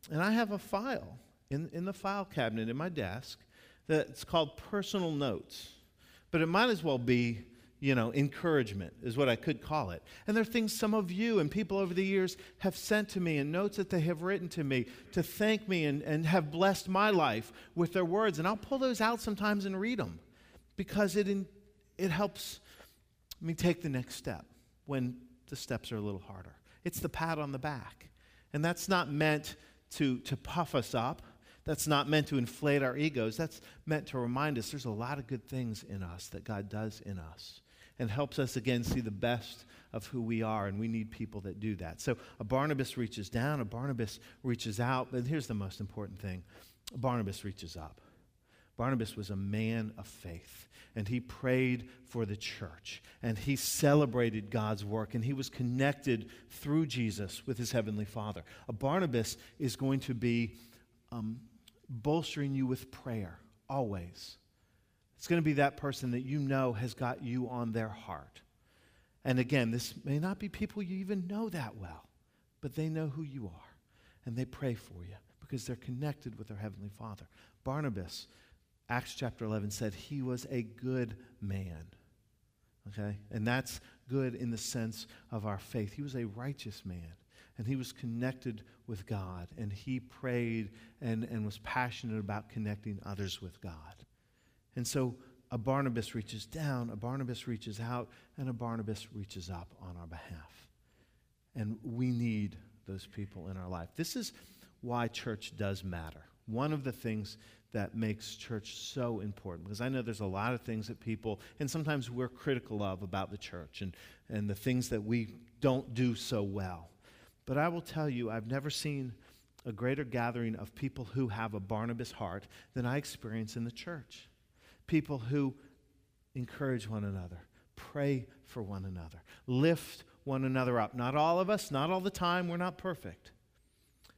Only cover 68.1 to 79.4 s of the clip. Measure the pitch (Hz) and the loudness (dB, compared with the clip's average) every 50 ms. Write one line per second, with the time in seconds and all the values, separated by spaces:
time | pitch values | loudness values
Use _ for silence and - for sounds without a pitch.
68.1 | 87 73 71 - - - - _ _ _ _ _ _ _ _ _ _ _ _ _ | -8 -8 -8 -14 -20 -20 -20 _ _ _ _ _ _ _ _ _ _ _ _ _
69.1 | _ _ - 135 127 127 123 117 147 135 120 113 113 120 - - - - - 143 | _ _ 0 2 4 4 4 4 4 4 4 4 2 0 -2 -4 -8 -6 -2 0
70.1 | 139 147 160 185 196 196 208 196 - - 214 214 - 214 202 175 190 190 190 185 | 0 2 2 0 -2 -2 -6 -6 -4 -4 -4 -4 -2 -4 -4 -4 -4 -4 -2 -2
71.1 | 208 190 175 175 202 214 226 214 180 165 127 107 104 107 95 85 80 78 - _ | -2 -2 -2 -2 -2 -2 -2 -2 -2 -4 -4 -4 -6 -10 -10 -12 -12 -14 -18 _
72.1 | _ _ _ _ _ _ _ _ _ - - 139 - - 156 160 160 160 160 151 | _ _ _ _ _ _ _ _ _ -8 -8 -6 -2 -2 0 0 0 0 0 -2
73.1 | 131 160 160 143 131 139 110 92 82 85 - - - _ _ _ _ _ _ - | -2 -4 -6 -6 -6 -6 -6 -8 -8 -12 -18 -20 -20 _ _ _ _ _ _ -20
74.1 | - _ - 123 113 123 131 123 - - 143 127 117 107 - - 98 87 87 92 | -20 _ -8 -4 -2 -2 -2 -4 -4 -2 0 0 0 -2 -6 -14 -14 -14 -12 -12
75.1 | 98 - _ _ _ - - - 143 123 - - 123 - - - 127 123 147 151 | -14 -16 _ _ _ -18 -10 -6 -6 -6 -4 -4 -8 -6 -6 -6 -4 -2 -2 -2
76.1 | 139 147 - 123 107 107 110 - 110 98 107 104 95 98 101 104 101 - 110 113 | -4 -4 -8 -12 -10 -10 -12 -10 -8 -6 -6 -6 -6 -8 -10 -12 -10 -10 -10 -10
77.1 | 101 - - - _ - - - _ _ - 131 135 151 151 139 107 95 87 85 | -10 -12 -14 -20 _ -20 -20 -20 _ _ -4 -4 -2 0 0 -2 -2 -2 -6 -6
78.1 | - - - - - - - _ - _ _ _ _ _ _ - 120 127 - - | -8 -12 -12 -14 -20 -20 -20 _ -20 _ _ _ _ _ _ -2 0 0 0 -2
79.1 | - - 135 117 110 - | -6 -4 -4 -4 -4 -2